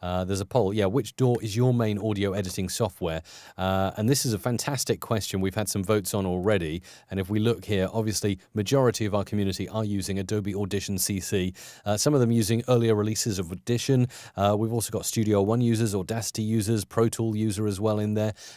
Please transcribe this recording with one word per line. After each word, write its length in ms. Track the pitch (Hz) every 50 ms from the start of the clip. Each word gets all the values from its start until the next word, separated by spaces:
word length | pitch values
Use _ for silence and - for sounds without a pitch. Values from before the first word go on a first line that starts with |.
Uh, 220 | - 90 90 92 92
there's 160 | 90 98 95
a 40 | 98
poll. 280 | - - 127 104 92 104
Yeah, 140 | 107 101 95
which 280 | 104 139 - - - -
daw 180 | 135 123 120 113
is 180 | - 107 95
your 160 | 117 123 127
main 280 | 123 120 113 107 104 98
audio 340 | 101 110 107 98 98 98 92
editing 340 | 104 98 92 90 - 95 87
software? 540 | - - 120 123 - - 90 85 80 80 - - - - - - - -
Uh, 320 | 92 95 95 95 95 95 -
and 140 | - 104 117
this 160 | 143 135 -
is 80 | 131 107
a 60 | 98
fantastic 640 | - 127 120 110 - - 143 123 - - 113 -
question 380 | - - 117 107 95 - - 95
we've 140 | 95 95 90
had 160 | 107 107 -
some 140 | - 101 95
votes 320 | 95 107 104 90 - -
on 100 | 104 95
already. 560 | 92 90 90 90 107 107 95 85 78 80 87 - - - - - _
And 80 | 95 98
if 100 | 95 87
we 100 | 107 107
look 260 | 107 117 117 104 95
here, 240 | - 107 95 92 - -
obviously, 460 | 113 107 110 101 - - 104 98 - - _ _
majority 500 | 107 101 - 135 139 131 120 107 - 110
of 80 | 104 95
our 100 | 101 95
community 460 | - - 104 101 98 92 - 101 -
are 140 | - 110 110
using 320 | 104 104 98 92 - 98 98
Adobe 380 | 95 92 110 104 98 101 92
Audition 240 | 101 104 92 101 98 - - 101 90
C 220 | - - 104 92
C. 340 | - - 110 98 92 92 92 - - - - - -
Uh, 120 | 104 104 104
some 160 | - 151 151
of 80 | 135
them 100 | 123 117
using 320 | 117 117 107 90 117 117 - -
earlier 260 | 127 120 117 113 110
releases 420 | 104 104 110 107 - - 120 101 92
of 140 | 92 80
Audition. 560 | 90 - - - 120 117 - - 135 127 123 123 - - - - - -
Uh, 180 | 98 101 104 104
we've 140 | 113 110
also 200 | 117 117 101 -
got 140 | 107 101 -
Studio 360 | - - 117 110 104 104 101
One 180 | 98 101 113 123
users, 340 | 123 117 113 107 117 107 98
Audacity 480 | 98 90 - 113 117 104 - - -
users, 440 | 110 110 113 113 101 104 117 107 92
Pro 240 | - - 117 113 110
Tool 260 | - - 113 113 107
user 320 | 107 110 110 98 104 110 104
as 140 | 98 95
well 180 | 104 110 107 107
in 140 | 107 107 107
there. 200 | 107 107 107 104 - - - -